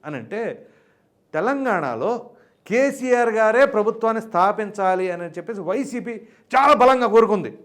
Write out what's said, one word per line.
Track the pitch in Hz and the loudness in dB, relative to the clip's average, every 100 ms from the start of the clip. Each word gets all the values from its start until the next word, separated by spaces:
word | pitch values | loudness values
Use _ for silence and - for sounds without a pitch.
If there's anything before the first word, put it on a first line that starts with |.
అని | 147 | -12
అంటే | 139 113 208 220 120 - _ _ _ _ _ _ | -12 -10 -8 -8 -10 -18 _ _ _ _ _ _
తెలంగాణలో | 156 214 277 262 185 143 113 175 240 - _ _ _ - | -4 -2 -2 -2 -2 -2 -4 -4 -6 -10 _ _ _ -4
కేసీఆర్ | 226 277 - 254 247 233 | 0 0 -2 0 0 2
గారే | 220 220 233 | 2 2 4
ప్రభుత్వాన్ని | 277 214 208 220 226 226 | 2 2 -2 -2 -2 -2
స్థాపించాలి | 220 175 190 180 208 202 190 185 185 | -4 2 2 0 -8 -2 -2 0 -2
అని | 175 | -6
చెప్పేసి | 175 170 170 208 | -10 -12 -12 -10
వైసీపీ | 165 226 262 240 196 226 - _ _ 254 | -6 -6 -6 -8 -10 -12 -16 _ _ 2
చాలా | 277 | 4
బలంగా | 285 247 262 233 | 6 6 4 4
కోరుకుంది. | 220 214 202 123 - | 4 4 0 -4 -12